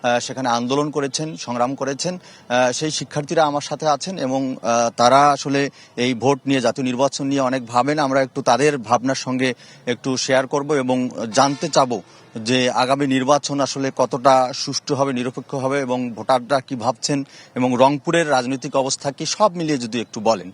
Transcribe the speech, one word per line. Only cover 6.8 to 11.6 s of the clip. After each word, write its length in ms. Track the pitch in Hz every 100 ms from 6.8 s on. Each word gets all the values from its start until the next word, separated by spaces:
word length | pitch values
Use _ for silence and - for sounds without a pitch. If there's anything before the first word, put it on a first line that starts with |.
নির্বাচন 420 | 127 123 135 - 139
নিয়ে 140 | 139
অনেক 260 | 131 131 113
ভাবেন। 320 | 123 131 151
আমরা 240 | 139 135
একটু 200 | 135 -
তাদের 360 | 131 120 151 143
ভাবনার 360 | 107 120 127
সঙ্গে 400 | 131 - 127 131 117 - - -
একটু 300 | 123 135 127
শেয়ার 300 | - 131 131
করব 260 | 143 143
এবং 360 | 147 127 127 127 78 113
জানতে 360 | 107 139 139